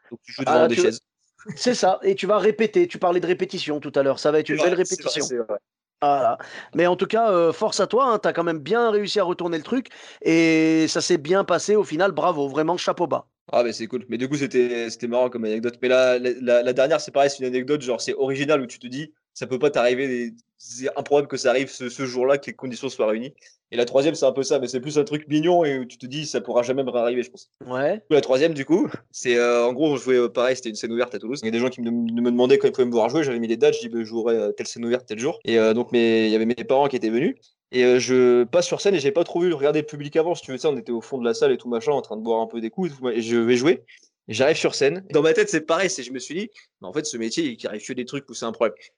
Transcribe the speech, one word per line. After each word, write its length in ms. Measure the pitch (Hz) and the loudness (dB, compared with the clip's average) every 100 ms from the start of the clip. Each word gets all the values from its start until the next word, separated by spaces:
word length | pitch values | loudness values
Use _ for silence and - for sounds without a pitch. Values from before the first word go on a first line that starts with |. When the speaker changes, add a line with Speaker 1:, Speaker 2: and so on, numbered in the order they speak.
| _ | _
Speaker 1:
Donc, 80 | 120 | -20
tu 80 | - | -18
joues 120 | - 135 | -6 2
devant 120 | - | 4
Speaker 2:
Ah, 40 | - | 4
Speaker 1:
des 80 | 240 | 4
Speaker 2:
tu 60 | |
Speaker 1:
chaises. 200 | 349 - _ _ _ _ 214 - | 2 -2 _ _ _ _ -16 -4
Speaker 2:
c'est 180 | 247 | -2
ça, 260 | 233 185 196 | 2 2 2
et 120 | 196 196 | 0 -2
tu 100 | 185 | 0
vas 100 | 208 | 2
répéter. 500 | 202 208 220 185 175 | 2 2 2 2 2
Tu 120 | 214 | 0
parlais 200 | 180 180 | 0 0
de 80 | 170 | 0
répétition 520 | 180 185 180 147 147 | -2 -4 -6 -6 -6
tout 100 | 147 143 | -2 2
à 80 | |
l'heure, 160 | 139 127 | 2 2
ça 120 | 151 | 2
va 80 | 156 | 2
être 80 | 151 | 0
une 80 | 151 | 0
Speaker 1:
C'est 80 | 170 | 2
vrai, 80 | 180 | 2
Speaker 2:
belle 80 | 180 | -2
Speaker 1:
c'est 160 | - | -4
vrai, 80 | 139 | -6
Speaker 2:
répétition. 140 | 151 135 | -4 -4
Speaker 1:
c'est 120 | 123 | -4
vrai. 200 | 113 104 - _ _ _ | -4 -6 -8 _ _ _
Speaker 2:
Voilà. 340 | 143 139 123 147 - - - | 0 2 2 -2 -8 -16 -8
Mais 140 | - 175 | 0 2
en 80 | 180 | 2
tout 100 | 190 | 0
cas, 240 | 220 226 | 2 2
euh, 200 | 175 165 | 4 2
force 280 | - 214 - | 2 -2 0
à 80 | 185 | 0
toi, 180 | 226 269 | 2 2
hein, 140 | 214 | 2
t'as 140 | 175 | 0
quand 100 | 170 | 0
même 160 | 170 160 | -2 -4
bien 320 | 139 226 233 | -2 0 2
réussi 280 | 208 202 208 | 0 0 -2
à 40 | |
retourner 340 | 175 175 175 165 | -2 -2 -4 -4
le 60 | |
truc 240 | - 247 - - - - | -2 -4 -4 -18 -20 -4
et 640 | 156 160 165 160 160 160 156 | 2 4 4 4 4 4 2
ça 140 | 170 | 0
s'est 160 | - 180 | 0 0
bien 260 | 143 190 | 2 0
passé 320 | 190 165 - 208 | 2 0 2 2
au 80 | |
final, 280 | 185 151 196 | 2 0 0
bravo, 360 | 151 165 156 143 | 2 0 0 -2
vraiment 300 | 135 160 180 | 0 0 0
chapeau 300 | - 175 160 | -2 -2 -2
bas. 200 | 131 - _ - | -2 -6 _ -2
Speaker 1:
Ah, 120 | - | 0
mais 100 | 120 | 0
c'est 140 | 113 113 | -4 -8
cool. 180 | 127 - | -8 -6
Mais 100 | 113 | -6
du 120 | 131 | -4
coup, 60 | 143 | -4
c'était, 540 | 135 131 123 120 117 | 0 2 2 0 -6
c'était 180 | - 120 | -8 -4
marrant 220 | 120 127 | 0 0
comme 140 | 120 110 | -2 -4
anecdote. 300 | 110 117 117 | -4 -4 -4
Mais 80 | 127 | 2
la, 280 | 127 127 123 | 4 4 2
la, 100 | 123 123 | 0 -2
la, 220 | 120 120 | 2 4
la 100 | 123 | 4
dernière, 280 | 127 135 156 | 2 2 2
c'est 100 | 151 | 0
pareil, 180 | 139 139 | 2 2
c'est 100 | - | 0
une 60 | 127 | -4
anecdote, 360 | 127 127 147 | -4 -2 -2
genre, 180 | 127 117 | -2 -4
c'est 140 | - | -4
original 480 | 117 135 135 147 151 | -2 -2 -2 0 0
où 60 | 123 | 0
tu 120 | - | -10
te 80 | 123 | -12
dis, 240 | 131 156 _ _ | -10 -10 _ _
ça 120 | - 120 | -14 -8
peut 120 | 127 | 0
pas 100 | 147 | 0
t'arriver, 380 | 143 120 127 139 | 2 2 2 -2
des... 260 | 123 120 113 _ _ | -4 -6 -10 _ _
c'est 320 | 120 120 131 139 | -20 -10 -8 -8
improbable 300 | 123 143 143 | 0 0 0
que 100 | 131 | -2
ça 120 | 127 | 0
arrive 200 | 123 135 | 2 -2
ce, 200 | - 123 | -8 -12
ce 160 | 120 131 | -8 -6
jour-là, 320 | 123 131 139 | -2 0 0
que 80 | 135 | -2
les 60 | |
conditions 340 | 113 131 113 135 | -12 -12 -10 -10
soient 200 | - 110 | -2 -2
réunies. 260 | 110 127 - _ _ _ | -2 -6 -16 _ _ _
Et 60 | 117 | -2
la 80 | 123 | 0
troisième, 300 | 135 151 151 | 2 2 2
c'est 100 | 135 | 0
un 60 | |
peu 120 | 127 | 0
ça, 160 | 131 143 | -2 -2
mais 80 | 123 | -2
c'est 120 | 131 | -6
plus 180 | 139 147 | -2 -2
un 40 | 143 | 0
truc 220 | 147 143 | -4 -2
mignon 360 | 151 170 175 156 | 0 2 2 2
et 140 | 135 | -2
où 60 | 120 | -8
tu 120 | - | -12
te 80 | 127 | -12
dis, 200 | 147 147 | -10 -6
ça 140 | 123 | -6
pourra 220 | 123 117 | 0 0
jamais 220 | 120 135 | 0 -2
me 80 | 127 | -2
réarriver, 320 | 120 117 123 | -2 0 -2
je 80 | 120 | -6
pense. 180 | - - _ 127 | -12 -20 _ -10
Speaker 2:
Ouais. 360 | 127 147 208 - | -4 -2 -4 2
Speaker 1:
La 120 | 147 | 0
troisième, 320 | - 131 165 | 2 2 2
du 100 | 151 135 | 0 0
coup, 240 | 180 294 - _ | 2 2 -6 _
c'est, 260 | - 127 120 | -8 0 2
euh, 280 | 120 120 120 | 4 4 2
en 80 | |
gros, 200 | 127 156 | 2 0
on 40 | 139 | 0
jouait, 200 | 120 123 | 2 2
euh, 120 | 120 | 2
pareil, 260 | 127 123 131 | 0 0 0
c'était 140 | 117 | -6
une 60 | 107 | -8
scène 160 | 113 | -6
ouverte 240 | 117 120 101 | -4 -4 -4
à 40 | |
Toulouse. 200 | 110 143 | -8 -6
Il 40 | 113 | -4
y 40 | |
a 20 | |
des 80 | 117 | -2
gens 100 | 127 | -2
qui 120 | 120 | -2
me, 80 | 117 | -4
me 380 | 120 117 117 123 | -2 -2 -2 0
demandaient 260 | 120 127 139 | 2 6 6
quand 100 | 139 | 4
ils 40 | |
pouvaient 120 | 131 123 | 2 0
me 60 | |
voir 180 | 120 113 | 2 0
jouer, 140 | 151 | 0
j'avais 160 | 143 117 | -2 -2
mis 80 | 113 | -4
les 100 | 113 | 2
dates, 180 | 147 147 | 2 2
je 40 | |
dis, 100 | 120 | -6
bah, 100 | 117 | -8
je 40 | 107 | -6
jouerai, 300 | 113 113 113 | -4 0 0
euh, 160 | 104 | 0
telle 160 | 104 113 | -4 -10
scène 180 | 120 117 | -8 -4
ouverte 220 | 123 - | -4 -4
tel 120 | 107 | -6
jour. 200 | 135 - - | -6 -6 0
Et, 120 | 113 | 4
euh, 160 | 110 | 4
donc, 180 | 113 120 | 2 2
mes... 340 | 120 117 113 110 | 2 4 4 4
il 40 | |
y 40 | 110 | 2
avait 100 | 113 | 0
mes 100 | 123 | -2
parents 320 | 117 131 143 | 0 2 2
qui 100 | 127 | 0
étaient 120 | 110 | -2
venus. 260 | 117 180 269 _ _ _ | 0 -2 -4 _ _ _
Et, 140 | 127 123 | 2 4
euh, 140 | 127 | 4
je 440 | 117 127 123 120 | 4 4 6 4
passe 240 | 120 175 175 | 4 0 0
sur 140 | 147 | 0
scène 120 | 202 180 | 0 2
et 40 | |
j'ai 140 | 139 | 0
pas 100 | 143 | 0
trop 160 | 175 170 | -2 0
vu 140 | 180 | 0
regarder 260 | 151 143 151 | 2 0 0
le 60 | 151 | -4
public 320 | 147 143 160 | -10 -2 0
avant, 180 | 160 160 | 0 -2
si 80 | |
tu 80 | - | -8
veux, 60 | 127 | -4
ça, 120 | 160 | -2
on 80 | 131 | -2
était 140 | 113 | -4
au 80 | 117 | -8
fond 180 | - 131 | -6 -4
de 60 | 117 | -2
la 80 | |
salle 200 | 113 147 | 2 2
et 40 | 123 | 0
tout 120 | 120 | -2
machin, 240 | 117 147 | -4 0
en 80 | 139 | -2
train 160 | - 110 | -4 -8
de 40 | |
boire 200 | 113 113 | -2 -2
un 60 | 113 | -2
peu 120 | 113 | -6
des 100 | 113 | -8
coups 220 | 185 175 | -4 -6
et 40 | 135 | -4
tout... 140 | 127 | -4
et 120 | 113 | -4
je 160 | 113 117 | 0 0
vais 180 | 117 123 | 4 4
jouer. 300 | 139 247 - - _ _ - | 2 0 -4 -20 _ _ -10
Et 60 | |
j'arrive 240 | 107 135 160 | 0 2 2
sur 180 | 160 - | 0 2
scène. 300 | 139 180 190 | 0 0 -2
Dans 100 | 147 | 2
ma 100 | 160 | 4
tête, 180 | 190 208 | 4 2
c'est 120 | 165 | 0
pareil, 280 | 156 165 185 | 0 0 0
c'est, 140 | - | -4
je 80 | 120 | -8
me 80 | 131 | -10
suis 160 | - 165 | -8 -8
dit, 140 | 214 - _ _ | -8 -12 _ _
mais 80 | 90 | -8
en 40 | |
fait, 120 | 127 151 | -6 -6
ce 100 | 117 | -6
métier, 400 | 113 165 156 113 | -4 -4 -4 -6
il 100 | 104 | -10
arrive 180 | 104 - | -10 -8
que 80 | |
des 100 | 127 | -8
trucs 260 | 120 139 - | -8 -10 -12
où 40 | |
c'est 120 | 113 117 | -10 -10
un 60 | |
problème. 240 | 113 113 - - | -2 -2 -2 -18